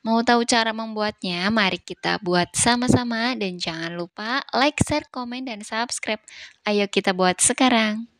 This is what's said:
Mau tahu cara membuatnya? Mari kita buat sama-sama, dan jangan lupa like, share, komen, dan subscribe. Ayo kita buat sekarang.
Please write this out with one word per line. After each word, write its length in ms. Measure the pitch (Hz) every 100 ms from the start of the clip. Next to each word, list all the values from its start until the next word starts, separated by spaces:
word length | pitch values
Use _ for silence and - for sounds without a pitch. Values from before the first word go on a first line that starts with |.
Mau 240 | 220 226
tahu 240 | 233 240 240
cara 240 | 240 226
membuatnya? 800 | 220 226 214 214 214 190 175 185
Mari 320 | 226 196 175
kita 320 | - 180 170 175
buat 240 | 196 175 175 -
sama-sama, 800 | 233 240 247 247 247 226 233 240
dan 240 | 196 180
jangan 320 | 175 165 165
lupa 480 | 175 175 - 214 262 - -
like, 240 | 277 294
share, 240 | - 302 302
komen, 320 | 269 247 247 262
dan 80 | 214
subscribe. 640 | 208 220 240 - - 214 - - - _
Ayo 240 | - 208 202
kita 240 | - 196
buat 320 | 185 185 180
sekarang. 640 | - 247 262 240 220 214 233